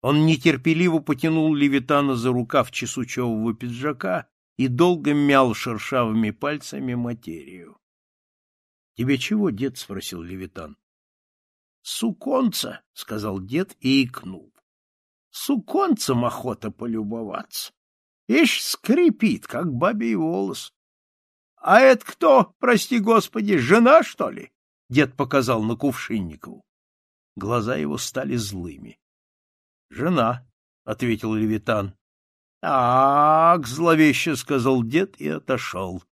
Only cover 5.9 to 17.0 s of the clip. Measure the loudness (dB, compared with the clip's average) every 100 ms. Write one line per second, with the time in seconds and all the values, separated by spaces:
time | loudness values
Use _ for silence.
5.9 | -2 0 0 -2 -2 -6 -6 -10 -10 -6
6.9 | -6 -6 -8 -12 -14 -16 -20 -20 _ _
7.9 | _ _ _ _ _ _ _ _ _ _
8.9 | -8 -2 -2 -2 -2 -2 -2 -8 -8 -14
9.9 | -12 -12 -12 -12 -12 -12 -14 -16 -20 _
10.9 | _ _ _ _ _ _ _ _ _ -14
11.9 | -6 -4 -4 -4 0 0 -2 -10 -12 _
12.9 | -20 -10 -8 -6 -8 -6 -6 -6 -6 0
13.9 | 2 0 -6 -14 -16 -18 _ _ _ _
14.9 | _ _ _ _ -14 -4 -4 -2 -2 0
15.9 | 0 0 0 -2 -4 -8 -8 -10 -8 -6
16.9 | -6